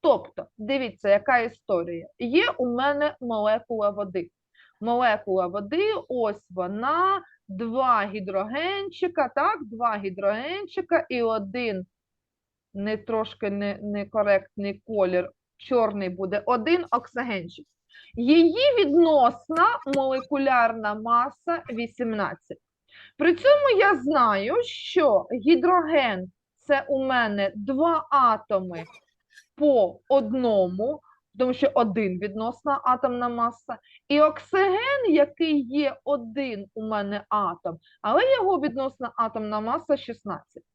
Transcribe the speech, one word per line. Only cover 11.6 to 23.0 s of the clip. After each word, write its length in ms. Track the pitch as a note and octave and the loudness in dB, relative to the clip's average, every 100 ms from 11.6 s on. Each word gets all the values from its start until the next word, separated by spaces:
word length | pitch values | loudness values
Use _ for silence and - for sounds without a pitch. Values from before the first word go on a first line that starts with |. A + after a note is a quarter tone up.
| A#3+ F#3+ F#3 _ _ _ _ _ _ _ _ | -4 -6 -10 _ _ _ _ _ _ _ _
не, 220 | G3 G3+ G#3+ | -8 -6 -6
трошки 540 | G#3 A3+ G#3+ - G#3 | -4 -4 -4 -6 -6
не, 280 | G3+ G3+ G3+ | -4 -6 -6
некоректний 1000 | G#3 G3+ G3+ A3 G3+ G3 G3 - G3+ G3 - | -8 -8 -4 -2 2 2 0 -8 -8 -8 -6
колір, 440 | G#3+ F#3 F3+ F3+ _ _ _ | 0 2 0 -4 _ _ _
чорний 520 | - B3 A3 G3+ F#3+ | -2 0 0 -2 -6
буде, 340 | F3+ F#3+ G#3 G#3 | -6 -4 -4 0
один 380 | B3 A3 F4 E4+ | -2 2 0 0
оксигенчик. 760 | A#3+ B3 B3 B3 G3+ E3+ - - _ _ - - | -4 -4 -8 -6 -6 -8 -16 -20 _ _ -20 -16
Її 600 | - A#3+ D#4+ E4+ F#4 C#5 A#4+ | -6 4 6 6 4 2 4
відносна 880 | E4 D4+ E4 D4+ A#3+ A#3+ _ D#4+ G4 A#4+ C#4 C#4 | 4 6 6 6 4 2 _ 2 2 2 -2 -2
молекулярна 1000 | C4+ C4 C4 C#4+ C4+ B3+ A#3 A3+ G#3+ | 0 -2 -2 0 2 4 2 0 -6
маса 680 | G#3 A3 A#3+ C4 - - E4+ - | -6 0 2 0 -6 -6 -6 -4
вісімнадцять. 840 | A3+ A#3 _ A#3 G#3+ F3 - _ - _ _ _ - | -8 -8 _ -4 -2 -4 -6 _ -20 _ _ _ -20